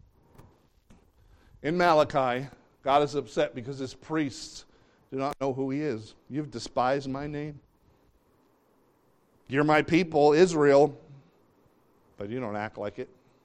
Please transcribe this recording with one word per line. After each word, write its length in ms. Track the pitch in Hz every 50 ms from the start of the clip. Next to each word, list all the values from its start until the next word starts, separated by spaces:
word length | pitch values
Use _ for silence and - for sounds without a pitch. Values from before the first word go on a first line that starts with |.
| - _ _ _ _ _ _ - - - _ _ _ _ _ _ _ _ - _ _ _ _ _ _ _ _ _ _ _ _ - 135
In 120 | 151 175
Malachi, 720 | 180 175 175 160 151 147 - 151 143 131 123 120 127 139 131 - - _ _ _ _ -
God 200 | 135 139 147 147
is 120 | 135 147
upset 400 | 143 120 - - 165 147 - -
because 240 | 131 107 139 139 131
his 140 | 135 123 -
priests 720 | - - - 156 160 147 127 - - - - - - - _ _ _ _ _ _ _ _ -
do 60 | 131
not 180 | 135 135 147 - -
know 100 | 135 139
who 180 | 123 135 135 135
he 120 | 135 147
is. 340 | 156 147 113 113 110 - - _ _ -
"You've 220 | 123 151 151 131
despised 580 | - 113 - - - 127 123 127 139 143 135 135
my 180 | 131 139 147
name. 320 | 151 147 147 151 151 143 135 _ _ _ _ _ _ _ _ _ _ _ _ _ _ _ _ _ _ _ _ _ _ _ _ _ _ _ _ _ _ _ _ _ _ _ _ _
You're 160 | - 127 143 147
my 200 | 151 151 151 147
people, 500 | - 165 175 185 160 160 147 147 147 147
Israel, 680 | 160 190 175 170 151 143 143 139 143 151 147 131 - - - - - - _ _ _ _ _ _ _ _ _ _ _ _ _ _ _ _ _ _
but 120 | - 101 101
you 100 | 117 131
don't 160 | 123 104 104
act 240 | 104 107 110 - 107
like 180 | 104 104 -
it." 120 | 123 127 - _ _ _ _ _ _